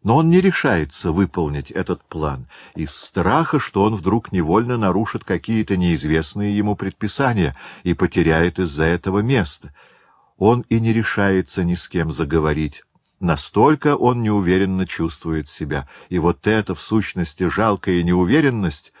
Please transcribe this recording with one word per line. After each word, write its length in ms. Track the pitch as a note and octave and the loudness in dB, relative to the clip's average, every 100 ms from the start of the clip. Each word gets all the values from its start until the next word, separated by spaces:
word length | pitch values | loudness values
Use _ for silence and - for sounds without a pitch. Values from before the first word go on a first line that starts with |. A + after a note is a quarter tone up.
Но 140 | G2+ C3+ | 2 2
он 120 | D#3+ | 6
не 100 | F3+ | 6
решается 680 | F#3+ - D3 F2+ D#2 - F2+ | 4 2 0 0 -2 -4 -2
выполнить 580 | E2 F#2+ - D#2 D2 C2+ | 0 0 0 -4 -4 -6
этот 340 | - F2+ F2 | -8 -4 -6
план 440 | _ D#2+ D2+ C2+ B1+ - - | _ -6 -6 -6 -12 -20 -16
из 220 | - D#2 - | -10 -6 -6
страха, 640 | - - C#3+ C#3 E3 D3 | -6 -2 2 2 2 -2
что 240 | - G2+ | -2 0
он 100 | G#2+ | 2
вдруг 380 | G#2+ E2 A2+ - | 0 0 -2 -2
невольно 460 | F#2 D#2+ G2 A#2+ A#2+ | -2 2 2 0 -2
нарушит 460 | G2+ F2+ A2 - | 0 0 -2 -6
какие-то 540 | - F#2 - A2+ G#2+ F#2+ | -4 -6 -2 -2 0 0
неизвестные 800 | F2+ D#2+ D2+ D#2+ D#2+ G#2 G#2 G#2 | 2 0 0 0 0 -4 -2 0
ему 180 | G#2 G2+ | 0 -2
предписания 800 | G2 - G#2+ - C#3 A2 D2+ - - - | -6 -6 -6 0 0 2 -2 -4 -18 -8
и 100 | F2+ | -4
потеряет 640 | E2 F2+ - D#2+ D#2+ F2 F2+ | 0 0 2 2 2 0 0
из-за 280 | F2+ D2 D#2+ | -4 0 0
этого 340 | E2+ G2 G2 | 0 -2 -2
место. 540 | A2+ C3 E2 - C#2+ - _ _ _ _ _ _ | 0 0 0 -6 -14 -20 _ _ _ _ _ _
Он 240 | G2+ A#2+ - | 2 2 0
и 100 | A#2 | 0
не 120 | A2+ | 2
решается 720 | A2+ G#2+ - G2+ F#2+ F2 - | 0 0 0 2 2 0 -2
ни 120 | F2 F2 | -2 -2
с 120 | - | -4
кем 240 | F2+ D#2+ | -4 -4
заговорить. 680 | D2 D2 E2 D2+ D2+ D2+ - _ _ _ _ | -4 0 0 0 -2 -4 -8 _ _ _ _
Настолько 760 | F2+ D2 - G#2 C3+ D3+ D3+ D3 | -2 0 0 4 4 4 0 2
он 280 | A#2+ B2 | 2 2
неуверенно 640 | A2 G#2 F2 F#2 G2 F#2 F#2 | 0 0 2 2 2 -2 -4
чувствует 600 | - E2 - E2 D#2+ D2 | -4 -4 -4 -4 -4 -6
себя. 400 | - D2 C#2+ C#2 - - | -8 -6 -6 -8 -20 -4
И 80 | F2+ | 0
вот 300 | E2 E2+ - | 0 0 0
эта, 260 | A2 G2+ | 0 0
в 80 | F2 | -6
сущности, 680 | - A2 G2 F#2 E2+ - F2+ | -2 -2 -2 -4 -6 -2 -2
жалкая 540 | F#2 A2 G2 - F2+ | 2 0 0 0 0
неуверенность 920 | F2 F2+ F2+ C#3+ D3 A#2 F2+ - - _ | 2 2 4 2 2 0 -2 -4 -12 _